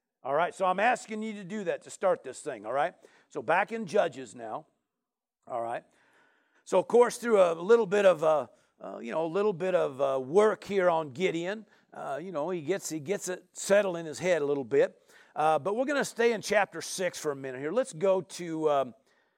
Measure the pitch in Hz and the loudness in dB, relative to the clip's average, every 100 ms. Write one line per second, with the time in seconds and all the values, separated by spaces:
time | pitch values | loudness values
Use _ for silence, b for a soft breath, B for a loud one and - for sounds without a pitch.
0 | _ _ 127 143 170 - 185 185 220 240 | _ _ -2 0 0 0 0 2 2 0
1 | - 214 220 208 185 214 180 143 143 - | -4 -8 -8 -8 -8 -6 -4 -6 -6 -2
2 | 196 175 131 127 - 117 104 131 165 180 | 0 0 -2 -12 -10 -10 -6 -2 -2 -4
3 | b b b 151 113 170 202 226 208 196 | b b b -10 0 0 0 -4 -2 0
4 | 175 131 127 123 113 123 - _ _ _ | 0 -2 -16 -14 -10 -10 -12 _ _ _
5 | _ _ _ _ - 123 117 120 - b | _ _ _ _ -10 -6 -6 -6 -10 b
6 | b b b b b b - 190 175 233 | b b b b b b -2 0 4 6
7 | 240 - 240 214 175 165 180 233 214 202 | 4 2 2 6 6 4 4 4 6 4
8 | 196 165 156 151 123 b b b - 98 | 6 6 4 2 0 b b b -14 -10
9 | 110 180 165 170 214 175 185 180 156 131 | -6 -4 -2 0 0 0 0 2 0 0
10 | 139 135 127 170 214 190 - 196 180 165 | 0 0 2 4 4 2 -4 2 2 2
11 | 156 127 180 165 175 220 208 b b 147 | -2 -2 -2 -2 -4 -6 -10 b b -14
12 | 151 139 180 165 156 180 143 190 - 160 | -8 -8 -6 -6 -4 -4 -4 -4 -4 -8
13 | 139 196 - 180 - - - 196 202 170 | -6 -6 -6 -10 -10 -8 2 4 4 -2
14 | 165 127 170 170 143 143 120 139 190 - | -8 -4 0 0 2 -2 0 2 2 0
15 | _ b b - 156 156 143 214 262 285 | _ b b -2 2 2 0 -2 -2 -2
16 | 220 - 233 220 - 208 190 170 - - | -4 0 0 0 0 0 0 -4 -10 -4
17 | 180 - 151 139 135 127 143 208 262 156 | -4 -4 -6 -6 -8 -6 -4 -2 -2 0
18 | 190 190 - - 175 160 156 143 127 110 | 2 2 0 -10 -8 -2 2 2 0 -4
19 | _ _ _ | _ _ _